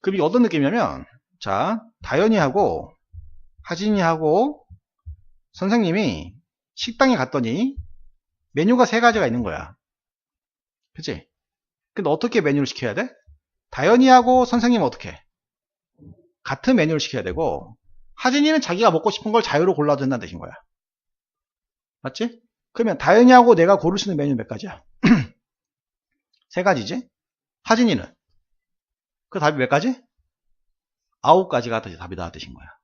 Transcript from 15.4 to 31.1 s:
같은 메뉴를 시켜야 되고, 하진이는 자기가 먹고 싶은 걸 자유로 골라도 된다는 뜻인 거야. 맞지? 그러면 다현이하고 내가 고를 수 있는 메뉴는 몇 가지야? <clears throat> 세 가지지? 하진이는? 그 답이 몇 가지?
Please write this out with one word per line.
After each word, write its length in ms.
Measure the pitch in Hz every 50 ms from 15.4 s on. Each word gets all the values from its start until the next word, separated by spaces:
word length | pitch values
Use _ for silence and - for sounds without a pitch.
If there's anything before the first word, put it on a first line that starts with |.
| _ _ _ _ _ _ _ _ _ _ _ _ - - - _ _ _ _ _ _
같은 320 | - 139 - - - 262
메뉴를 240 | 220 156 156 160 151
시켜야 220 | - - - 127 101
되고, 540 | 95 90 151 160 135 82 69 - - 113 _ _ _ - - - - -
하진이는 440 | - - 254 254 294 294 302 311 311
자기가 300 | 247 - 175 185 233 214
먹고 200 | 165 160 - 214
싶은 220 | 202 - - 214 214
걸 100 | 233 -
자유로 320 | - - 147 170 190 175
골라도 260 | 151 147 147 147 131
된다는 240 | 135 131 135 117 101
뜻인 140 | 87 90 85
거야. 140 | - - - - _ _ _ _ _ _ _ _ _ _ _ _ _ _ _ _ _ _ _ _ _ _ _ _ _ _ _ _ _
맞지? 380 | 135 - - 220 240 233 _ _ _ _ _ _ _ _
그러면 260 | - 233 220 175 139
다현이하고 560 | - - 185 226 247 247 254 254 240 240 226
내가 220 | 160 165 180 202 196
고를 200 | - 165 185 202
수 100 | - 202
있는 80 | 185 143
메뉴는 180 | 143 143 139
몇 100 | 117 -
가지야? 360 | - - 107 - 190 - - _ _ _ _
<clears throat> 1500 | - 165 240 175 120 92 _ _ _ _ _ _ _ _ _ _ _ _ _ _ _ _ _ _ _ _ _ _ _ _
세 120 | - 180 180
가지지? 460 | 196 185 131 104 101 175 254 254 _ _ _ _ _ _ _ _ _ _ _ _
하진이는? 400 | - 226 226 247 226 180 147 127 - _ _ _ _ _ _ _ _ _ _ _ _ _ _ _ _ _ _ _ _ _ _ _ _
그 100 | - 190
답이 160 | 147 147 151
몇 120 | 139 127 123
가지? 320 | 139 147 175 247 254 - _ _ _ _ _ _ _ _ _ _ _ _ _ _ _ _ _ _ _ _ _ _